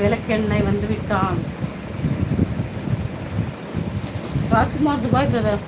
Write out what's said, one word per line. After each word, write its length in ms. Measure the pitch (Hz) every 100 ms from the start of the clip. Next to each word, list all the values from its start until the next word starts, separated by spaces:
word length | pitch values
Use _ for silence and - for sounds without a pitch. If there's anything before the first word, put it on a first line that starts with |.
விளக்கெண்ணெய் 640 | 202 226 - 220 214 208 202
வந்து 180 | 202 202
விட்டான். 480 | 208 - 202 190 175 - - - - - - - - - - - - - - - - - - - - - - - - - - - - - - -
ராஜ்குமார் 500 | 226 240 - 294 285 233
துபாய் 260 | 247 277
பிரதர். 300 | 240 214 202